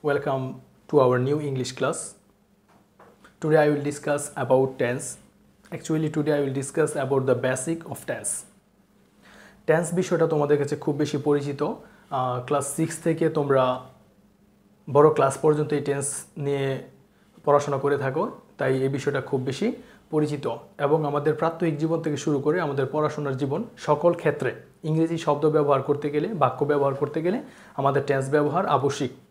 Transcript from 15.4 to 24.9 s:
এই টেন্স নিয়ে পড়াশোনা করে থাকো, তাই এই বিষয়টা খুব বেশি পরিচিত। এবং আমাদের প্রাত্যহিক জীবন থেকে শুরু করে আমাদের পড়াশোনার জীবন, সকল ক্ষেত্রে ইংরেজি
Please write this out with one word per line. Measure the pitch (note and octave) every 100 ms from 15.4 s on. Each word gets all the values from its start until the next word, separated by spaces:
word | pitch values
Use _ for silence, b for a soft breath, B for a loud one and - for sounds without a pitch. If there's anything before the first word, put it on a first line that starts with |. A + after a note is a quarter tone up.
| D#3 D3+ D3
এই | D3
টেন্স | C#3+ C#3 C#3 - - -
নিয়ে | C#3+ C#3 C3+ C3+ - - _ b b - -
পড়াশোনা | C#3+ C#3+ C#3
করে | C#3 C#3
থাকো, | C3+ C#3+ A3+ - - -
তাই | C3 C3
এই | C3+
বিষয়টা | C#3 C#3+ C#3
খুব | B2 C3
বেশি | C3 B2+ A3 B3 B B _
পরিচিত। | D3+ D3+ D3 C3 A2+ - -
এবং | C#3+ D#3+ D3
আমাদের | D3 D3
প্রাত্যহিক | D3 E3 E3 E3+ C#3+
জীবন | D#3+ D#3+
থেকে | D#3 C#3
শুরু | - C#3+
করে | D3 F3
আমাদের | D#3 C3+ C3+
পড়াশোনার | D3+ D3+ D3+ C#3+ C3
জীবন, | C3+ D#3 A#3 -
সকল | - D3 F3
ক্ষেত্রে | E3 D#3 C#3+ B2+ - - _
ইংরেজি | D#3